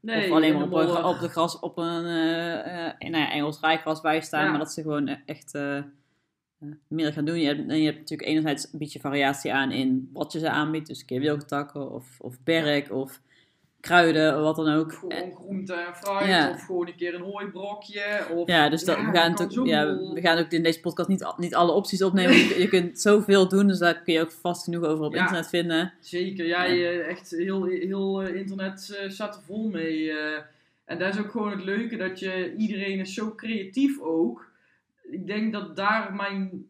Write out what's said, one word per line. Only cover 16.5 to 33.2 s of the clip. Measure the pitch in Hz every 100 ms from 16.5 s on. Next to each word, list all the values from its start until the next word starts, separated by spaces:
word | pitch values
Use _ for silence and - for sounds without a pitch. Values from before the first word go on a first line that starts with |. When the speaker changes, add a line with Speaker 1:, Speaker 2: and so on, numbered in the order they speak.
Speaker 1:
of | -
gewoon | - 180 175
een | 170
keer | 175
een | 175
hooibrokje, | 185 202 202 170 202 208 - 208 202 208 -
of | 170 170
Speaker 2:
Ja, | 175 147
dus | 160
dat, | - 165
Speaker 1:
ja, | 143
Speaker 2:
we |
Speaker 1:
dat | 175
Speaker 2:
gaan | 170
Speaker 1:
kan | 170 175
Speaker 2:
natuurlijk, | 240 254
ja, | 151 151
Speaker 1:
zoveel. | - -
Speaker 2:
we | -
gaan | 175 165
ook | 160
in | 170
deze | 165 160
podcast | 175 160 170
niet | 190
al, | - -
niet | 175
alle | - 175
opties | 165 202 190
opnemen. | 190 190 180
Speaker 1:
Nee. | - -
Speaker 2:
Je, | 240
je | 180
kunt | 190 175 -
zoveel | 208 208 208 196 185
doen, | 190 202
dus | 180
daar | 175 170
kun | -
je | 160
ook | 165
vast | - 175 175
genoeg | - 170
over | 170 156
op | 156
Speaker 1:
Ja. | 156
Speaker 2:
internet | 180 180 165
vinden. | 175 170 165 180 -
Speaker 1:
Zeker, | - 175 180 190 170
ja, | 175
Speaker 2:
Ja. | 180
Speaker 1:
je, | 180 175 175
echt | 160 180 -
heel, | 170 185 190
heel, | 180 185 185 196 196 196
eh, | 190
internet, | 180 196 190 190 196 - 202
eh, | 196
staat | 196 208 208
er |
vol | - 208 220
mee, | 175 160 156 156
eh. | 156 151 151 151 _ _ _
En | _ 165
dat | 185
is | 202
ook | 202
gewoon | 233 208
het | 196
leuke, | 185 202 233 214
dat | 185 185
je, | 190 185 185 214
iedereen | 214 202 196 190
is | 190
zo | -